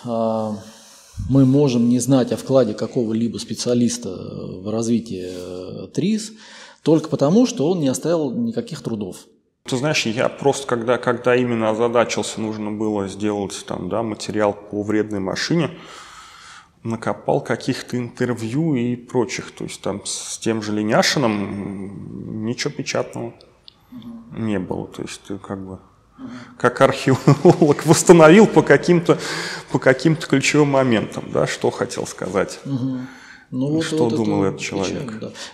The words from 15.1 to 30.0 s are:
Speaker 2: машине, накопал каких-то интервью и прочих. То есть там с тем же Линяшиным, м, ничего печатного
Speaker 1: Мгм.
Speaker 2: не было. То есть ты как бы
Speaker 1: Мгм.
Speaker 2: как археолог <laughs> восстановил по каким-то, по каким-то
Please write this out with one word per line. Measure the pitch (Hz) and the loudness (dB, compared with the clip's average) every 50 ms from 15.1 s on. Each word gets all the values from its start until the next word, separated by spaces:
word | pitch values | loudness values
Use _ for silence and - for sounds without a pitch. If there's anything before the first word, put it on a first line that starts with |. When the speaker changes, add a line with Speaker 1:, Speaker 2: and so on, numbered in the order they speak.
| 107 98 | -4 -6
Speaker 2:
машине, | 95 92 87 - - - 151 175 151 - 82 - - - - - - - - - - - - - - - - - - _ _ _ - | -4 -4 -4 -4 -2 -2 0 0 0 -2 -6 -12 -18 -20 -20 -20 -20 -20 -20 -20 -20 -20 -20 -20 -20 -20 -20 -20 -20 _ _ _ -8
накопал | 117 113 117 - 110 104 - - - - 147 | -6 -6 -4 -4 -4 -4 -2 -2 0 0 0
каких-то | - - 120 - - - 127 - - - - | 0 -2 -4 -4 -2 -4 -4 -4 -6 -6 -6
интервью | 123 120 117 - - 127 123 120 107 113 110 120 151 165 160 143 | -6 -6 -8 -4 -4 -2 -2 -2 -4 -6 -4 -4 -2 0 0 0
и | 120 120 120 120 | 0 0 -2 -4
прочих. | 120 - - - 127 113 - - - - - | -6 -8 -2 -2 -2 0 0 -4 -10 -10 -12
То | - - - | -12 -12 -12
есть | - - - | -12 -12 -8
там | - 98 95 101 - | -8 -6 -6 -6 -8
с | - - - - - - - | -10 -10 -10 -10 -12 -12 -6
тем | - 113 113 113 | -2 -2 -2 -2
же | 104 104 104 | -4 -4 -2
Линяшиным, | 107 107 107 123 170 185 - - - - - | -2 0 2 2 2 2 2 0 0 0 0
м, | 107 104 98 98 101 101 95 101 98 98 95 101 98 - - - 117 - - - 113 110 107 | 0 -2 -4 -6 -6 -8 -8 -8 -8 -10 -12 -12 -14 -14 -14 -14 -12 -12 -12 -10 -10 -8 -6
ничего | 113 127 - - 151 147 | -6 -6 -6 -6 -8 -6
печатного | - 139 - - - 123 - - 120 120 120 - _ - _ _ _ _ - _ _ _ _ | -6 -8 -4 -4 -4 -6 -6 -8 -10 -10 -10 -12 _ -20 _ _ _ _ -20 _ _ _ _
Speaker 1:
Мгм. | - - - - - - - - - - 113 | -20 -18 -16 -16 -18 -18 -18 -14 -10 -6 -4
Speaker 2:
не | 107 104 95 | -2 -2 -4
было. | 92 - - - 104 | -4 -4 -6 -8 -8
То | - - - | -10 -12 -12
есть | - - - - - | -12 -12 -12 -16 -12
ты | - 98 | -12 -12
как | 98 - - 101 95 95 | -12 -10 -12 -12 -10 -10
бы | 95 92 92 - _ _ _ _ _ _ | -14 -14 -16 -18 _ _ _ _ _ _
Speaker 1:
Мгм. | - 131 117 - - - - - | -18 -16 -16 -16 -18 -18 -20 -8
Speaker 2:
как | - - 123 - - | 0 0 0 4 4
археолог | 135 131 - - - 135 131 - - 147 139 - - 180 170 - 170 147 139 - - | 4 4 4 2 2 2 2 4 6 4 4 8 8 6 6 8 4 4 4 2 4
<laughs> | |
восстановил | 151 160 - - - 175 170 156 156 170 220 214 | 4 4 6 10 10 10 12 12 10 12 10 8
по | 220 - 160 | 8 6 4
каким-то, | 151 - 143 143 - - 180 165 170 - 143 - - - - - - - - - - - | 6 6 4 4 6 4 2 4 4 2 2 2 0 -6 -8 -8 -8 -8 -10 -12 -6 -4
по | - 131 | -4 2
каким-то | - 135 127 - | 4 4 2 4